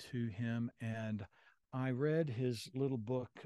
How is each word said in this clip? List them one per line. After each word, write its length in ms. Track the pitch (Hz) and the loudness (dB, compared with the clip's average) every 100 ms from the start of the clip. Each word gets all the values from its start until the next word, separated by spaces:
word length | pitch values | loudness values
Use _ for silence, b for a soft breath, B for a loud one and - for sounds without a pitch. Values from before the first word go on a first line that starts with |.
| - | -6
to 180 | 127 117 | -2 -2
him, 420 | 98 117 117 120 - | 0 0 0 -2 -2
and 420 | 113 113 110 107 90 B B B _ 131 | -4 -2 -2 -2 -6 B B B _ -2
I 140 | 131 | 0
read 400 | 123 151 160 156 | 2 4 4 2
his 400 | 117 127 117 - 131 | 2 0 0 -4 0
little 240 | 139 131 | 2 0
book, 320 | 107 127 120 - | 0 -2 -2 -10